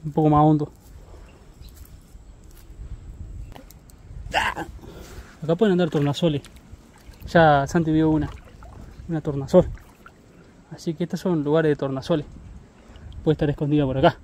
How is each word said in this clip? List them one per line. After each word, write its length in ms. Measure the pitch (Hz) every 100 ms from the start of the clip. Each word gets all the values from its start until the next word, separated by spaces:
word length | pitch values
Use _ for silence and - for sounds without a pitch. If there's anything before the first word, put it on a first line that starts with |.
Un 80 | 151
poco 180 | 147 156
más 140 | 151
hondo. 280 | 151 151 147 - - - - - - - - - - - - - - - - - - - - - - - - - - - - - - - - - - - - 165 - - 165 - - - - - - -
Acá 140 | 147 170
pueden 180 | 220
andar 160 | 180 175
tornasoles. 540 | 156 143 143 170 143 - - - - - - - - -
Ya 380 | 175 160 143 139
Santi 260 | 175 160
vio 200 | 156 160
una. 180 | 156 147 - - - - - - - -
Una 100 | 160
tornasol. 480 | 151 139 135 185 165 - - - - - - - - - -
Así 220 | - -
que 120 | 160 175
estos 140 | 175
son 240 | 196 170
lugares 280 | 143 156 160
de 40 | 147
tornasoles. 520 | 139 131 - 165 143 - - - - - - - - -
Puede 100 | -
estar 160 | 151 151
escondida 340 | 143 147 151
por 140 | 139 131
acá. 220 | 165 -